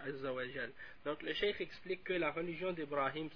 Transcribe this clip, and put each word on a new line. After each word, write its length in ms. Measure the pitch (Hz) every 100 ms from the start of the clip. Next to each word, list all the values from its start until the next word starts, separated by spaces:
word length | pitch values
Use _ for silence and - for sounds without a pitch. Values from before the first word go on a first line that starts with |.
| 139
عز 200 | 139 135
وجل. 460 | 127 127 139 117 - - - 143
Donc 160 | 151
le 100 | 160
cheikh 280 | 156 202 202
explique 420 | 175 - 185 180
que 100 | -
la 180 | 180 156
religion 400 | 151 175 160 185
d'Ibrahim, 580 | 175 143 143 135 147 160